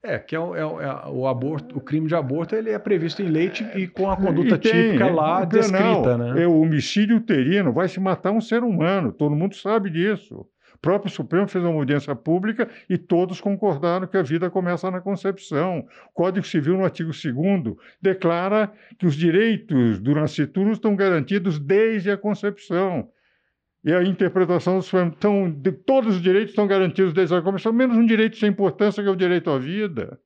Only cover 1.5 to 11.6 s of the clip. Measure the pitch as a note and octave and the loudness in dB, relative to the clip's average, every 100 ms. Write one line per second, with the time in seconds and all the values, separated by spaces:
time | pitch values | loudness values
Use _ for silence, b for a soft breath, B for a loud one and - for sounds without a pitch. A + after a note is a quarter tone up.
1.5 | D#3 C#3+ C#3+ - D3+ D#3 E3 C3+ D3 E3 | -6 -8 -12 -4 -2 0 -2 -2 -4 -2
2.5 | A3 A3 G#3 G#3 F#3+ E3 - F#3+ D#3 F3+ | -4 -4 -6 -2 0 -2 -4 -2 0 0
3.5 | - A3 G3 F#3 - F#3+ F#3+ G3 D#3+ B3 | -2 -8 -6 -6 -2 -2 0 0 2 4
4.5 | F#3 A3 G#3+ A3+ G#3 F#3+ E3+ D#3 F3+ F#3 | 4 4 4 4 4 2 2 2 0 2
5.5 | G#3+ A3 F#3+ A3 G#3 B2+ A#2+ A#2+ C3+ F3 | 2 2 2 4 4 2 0 0 2 4
6.5 | D#3+ D#3+ D3+ B2 G#3 G#3 A3+ A3+ D#3+ B2+ | 4 4 2 0 0 4 2 4 2 4
7.5 | G3 F3+ A#2+ F#3 F#3 F#3+ F3+ F3+ A3 A3+ | 2 2 0 -2 -2 -2 0 0 0 0
8.5 | A#3 A#3+ F3 E3 G3 C3+ - D3 D3 F#3+ | 0 0 0 2 2 -2 -2 0 0 -2
9.5 | - F#3+ A3 G3 D#3+ F#3+ G#3 - - - | -4 -2 -2 -2 -2 -2 -2 -8 -18 -18
10.5 | _ b b D#3+ G3 G3+ - A#2+ E3+ G3 | _ b b -2 0 -2 -8 -2 0 0
11.5 | F#3 | -2